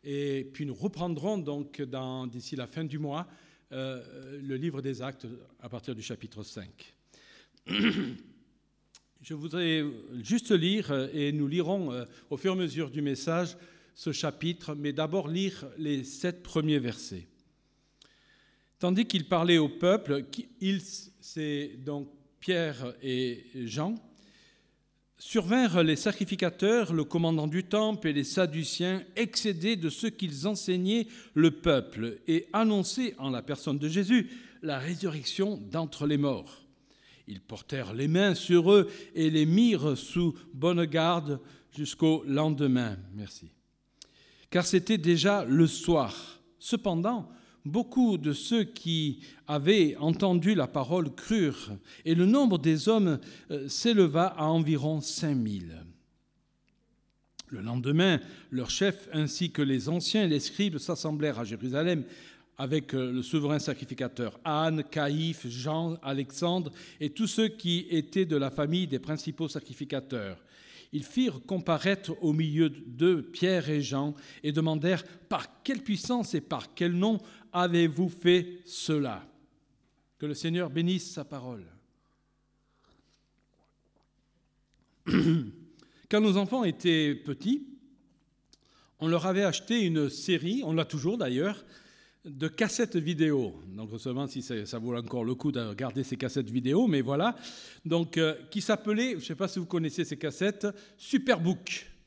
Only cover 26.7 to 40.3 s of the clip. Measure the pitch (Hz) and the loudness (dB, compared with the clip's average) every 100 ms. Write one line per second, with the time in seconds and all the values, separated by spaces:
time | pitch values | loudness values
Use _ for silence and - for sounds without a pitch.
26.7 | 233 185 165 147 170 165 160 151 175 185 | 2 2 0 0 2 2 2 0 -2 0
27.7 | 208 214 214 160 143 127 180 180 156 147 | 0 0 0 0 0 0 0 0 0 -4
28.7 | - 180 190 - - 233 - 214 175 196 | -2 -2 -2 -4 -4 -2 0 -2 0 0
29.7 | 220 165 - 226 220 180 139 180 208 - | 0 -2 -2 -4 -2 -6 -2 -4 -2 -2
30.7 | 180 185 226 220 - - 151 160 151 - | 0 2 0 -2 -10 -2 6 6 6 2
31.7 | 139 - 104 117 104 - 165 - 208 220 | 2 0 -6 -6 -6 0 0 2 2 4
32.7 | 208 175 - 247 - 135 123 127 139 - | 4 0 -2 -4 -4 -4 -4 -4 -6 -2
33.7 | 143 151 170 190 247 - - - - 156 | -2 0 0 4 4 4 -8 -18 -10 -6
34.7 | 135 147 175 190 151 127 - 196 202 104 | -4 -4 -4 -4 -4 -6 -2 -2 -2 -6
35.7 | 160 160 - 147 147 143 110 - - - | -6 -6 -4 0 2 2 -2 -8 -20 -20
36.7 | _ _ _ _ - - 98 - 113 - | _ _ _ _ -20 -14 -14 -12 -14 -8
37.7 | 135 101 113 143 170 202 170 - 175 170 | -8 -6 -2 0 4 4 2 6 6 8
38.7 | 202 202 - - - 160 156 156 185 240 | 8 6 -4 -10 0 2 4 6 6 6
39.7 | 180 147 131 - 170 170 | 4 2 -2 -2 0 0